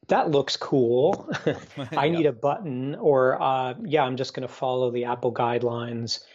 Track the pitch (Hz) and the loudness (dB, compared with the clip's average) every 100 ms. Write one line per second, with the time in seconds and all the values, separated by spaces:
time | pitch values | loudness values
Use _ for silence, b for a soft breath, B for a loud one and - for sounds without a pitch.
0 | - 208 175 139 135 - - 143 117 123 | 0 0 2 2 0 -4 0 2 4 4
1 | 165 202 330 - 151 - - 143 131 147 | 2 0 -6 -4 -4 -4 -8 -14 -6 0
2 | 151 170 147 110 143 151 170 123 135 151 | 0 2 0 2 -2 -2 -4 -6 -6 0
3 | 156 131 127 135 135 131 127 120 117 151 | 4 6 4 4 2 0 -2 -6 0 2
4 | 131 131 131 139 123 - 131 127 123 120 | 2 0 -4 -6 -10 -4 -2 0 0 0
5 | 120 123 123 117 120 120 120 120 117 117 | -4 -2 -2 0 0 2 0 -2 -6 -6
6 | 117 - B | -6 -8 B